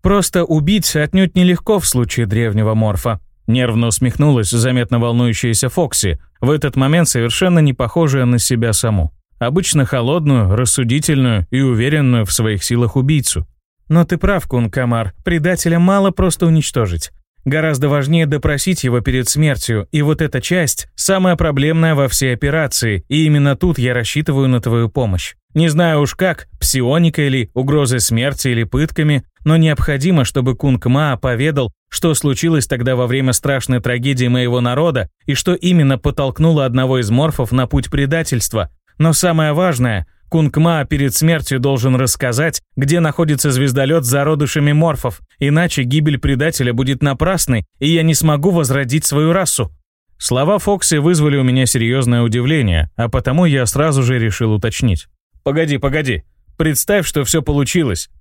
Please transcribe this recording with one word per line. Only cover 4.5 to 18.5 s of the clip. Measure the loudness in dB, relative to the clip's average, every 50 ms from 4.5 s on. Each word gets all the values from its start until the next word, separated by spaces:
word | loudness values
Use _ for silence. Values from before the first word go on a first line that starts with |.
заметно | 0 0 2 2 2 0 0 0 0 0
волнующаяся | 0 2 2 2 2 2 0 0 -2 -2 0 0 -2 -2
Фокси, | 0 0 -2 0 0 -2 -2 -2 -2 -4 -8 -18 _ _
в | 0 0
этот | 0 2 0 -2 0
момент | 0 0 2 2 2 2 2
совершенно | 0 0 -2 -2 0 0 0 2 4 4
не | 4 4 2
похожая | 0 -4 -2 0 0 0 2 2 2 2
на | 2 2 0
себя | 0 0 0 0 0 0 0
саму. | 0 0 0 0 0 -2 -2 -6 -10 _ _ _ -6
Обычно | -4 -2 0 -2 -2 0 0 0 0
холодную, | 0 0 -2 0 0 0 0 2 2 2 4 4 2 2
рассудительную | 2 0 0 0 0 0 0 0 0 0 0 0 2 2 2 2 0 -2 -2
и | -2 0 0
уверенную | 0 0 0 0 0 0 2 2 2 2 2 0
в | 0 -2
своих | -2 0 0 0 -2 -2
силах | -2 0 0 0 0 0
убийцу. | 0 0 2 0 0 0 -2 -4 -6 -6 -8 _ _ _ _ _ _ _ 0
«Но | 2 2 2
ты | 2 0
прав, | -2 0 0 0 0 -2
Кун | -2 -2 -2 -2 0
Камар, | -2 -2 -2 0 0 -2 -2 -4 -8 -8 -4
предателя | -2 -2 0 0 0 0 0 0 0 2 2
мало | 4 4 4 4 2 0 0
просто | 0 0 0 0 0 2
уничтожить. | 2 4 2 2 0 -2 -2 -2 -2 -2 -6 -6 -10 -14 -20 _ _ _ _ -6
Гораздо | -2 -2 0 0 0 -2 0 0 0
важнее | 0 0 0 2 2 2 2
допросить | 0 0 -4 -2 -4